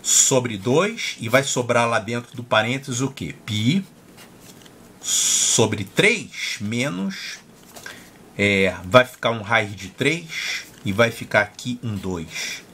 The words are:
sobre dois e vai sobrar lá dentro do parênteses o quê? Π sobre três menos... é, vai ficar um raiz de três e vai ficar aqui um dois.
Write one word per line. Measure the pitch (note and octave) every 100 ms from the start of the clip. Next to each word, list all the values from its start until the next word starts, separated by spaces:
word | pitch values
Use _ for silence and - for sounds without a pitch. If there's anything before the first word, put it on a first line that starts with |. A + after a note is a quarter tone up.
sobre | - - - C3 A#2+ G#2
dois | G#2+ C#3+ G3+ A#3 - -
e | A2+
vai | B2+
sobrar | C#3 C3 A#2 A#2+ A#2
lá | A2+
dentro | G2 A#2+ A#2+ B2
do |
parênteses | A#2 G#2+ A2+ C3+ C#3 A#2+
o | C3+
quê? | - D#2 - -
Π | G#2+ A2 F#3 F#3+ - - - - - - - - - - -
sobre | - - - - - - G#2+ G#2
três | G2 - F#3+ A3+ A2+ - - -
menos... | G#2 A#2 C3+ F3+ G3 F#3+ - - - - - - - - - - - -
é, | G2+ G2 F#2+ F2+
vai | F#2 B2
ficar | B2 - A#2+
um | A#2
raiz | G2 A2+ G#2
de | G2+ F#2+
três | - C3+ E3 E3 - - - - -
e | A2
vai | G2 A#2
ficar | A2+ - A2
aqui | G2+ - B2+ B2
um | A#2 G#2
dois. | F#2 F2+ D#2+ - - - -